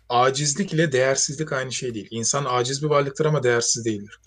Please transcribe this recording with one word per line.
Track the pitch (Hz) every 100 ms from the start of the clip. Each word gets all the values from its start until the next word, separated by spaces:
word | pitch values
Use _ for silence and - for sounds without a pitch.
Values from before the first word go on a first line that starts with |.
| -
Acizlik | 120 131 131 147 170 190
ile | 160 165
değersizlik | 127 131 135 - 135 151
aynı | 135 131
şey | 117 127
değil. | 110 -
İnsan | 113 110 139 135
aciz | 123 123 139
bir | 151
varlıktır | 143 139 - 156
ama | 147
değersiz | 123 117 - 120 113
değildir. | 104 101 -